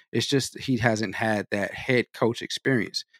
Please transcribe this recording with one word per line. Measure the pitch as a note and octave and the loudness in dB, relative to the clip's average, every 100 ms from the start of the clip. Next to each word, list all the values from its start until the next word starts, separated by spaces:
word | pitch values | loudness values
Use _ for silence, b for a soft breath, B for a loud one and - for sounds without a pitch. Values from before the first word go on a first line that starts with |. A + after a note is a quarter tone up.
| b | b
It's | A#2+ - | -2 2
just | C#3 - - | 2 0 -6
he | B2 B2 | -2 2
hasn't | A#2 A2 G#2+ - | 2 2 -2 -2
had | A2+ G#2 - | 0 0 0
that | G2+ F#2+ | -2 -2
head | - - B2 G#2 | -4 0 2 2
coach | - A#2 A#2 | 0 0 0
experience. | A2 - C#3 B2+ F2 - - b | -6 -4 0 0 0 -6 -10 b